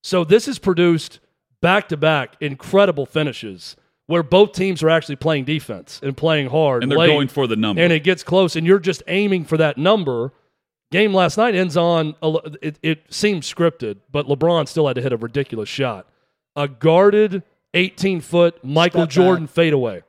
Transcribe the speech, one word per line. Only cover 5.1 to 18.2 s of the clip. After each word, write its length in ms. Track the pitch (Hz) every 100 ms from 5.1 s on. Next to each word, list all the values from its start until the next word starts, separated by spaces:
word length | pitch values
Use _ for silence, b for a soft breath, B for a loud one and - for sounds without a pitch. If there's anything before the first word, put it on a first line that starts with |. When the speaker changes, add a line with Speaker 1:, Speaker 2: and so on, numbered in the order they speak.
| 139
Speaker 1:
playing 280 | 160 151
defense 560 | 127 151 - 98 - -
and 140 | 139 131
playing 320 | 160 156 131
hard 320 | 147 151 127
Speaker 2:
And 80 | 123
they're 80 | 143
Speaker 1:
late. 80 | 165
Speaker 2:
going 220 | 147 135
for 180 | - 127
the 80 |
number. 260 | 110 107 104
Speaker 1:
And 120 | 175
it 80 | 160
gets 240 | 156 175
close, 320 | - 180 185 165
and 100 | 165
you're 140 | 196
just 240 | 170 170 -
aiming 380 | 185 208 185
for 120 | 151 160
that 200 | 156 131
number. 540 | 165 214 151 120 127 _ _ _ _ _ _
Game 240 | 170 214
last 220 | 190 175 202
night 180 | 233
ends 220 | 185 185 156
on, 400 | 170 170 156 151
a, 120 | 160 160 156 151
it, 180 | 156 151
it 200 | 156 156 _
seemed 320 | - 208 185
scripted, 560 | - - 170 - 113 98 _
but 160 | 143 139
LeBron 400 | 139 165 170 143
still 220 | 165 147
had 80 | 127
to 60 |
hit 100 | 127
a 40 | 117
ridiculous 520 | 113 143 135 113 104
shot. 400 | - 131 101 - _ _ _ _ -
A 100 | 143
guarded 800 | 120 160 165 202 208 214 185 - _ _
eighteen-foot 920 | 175 185 - 190 180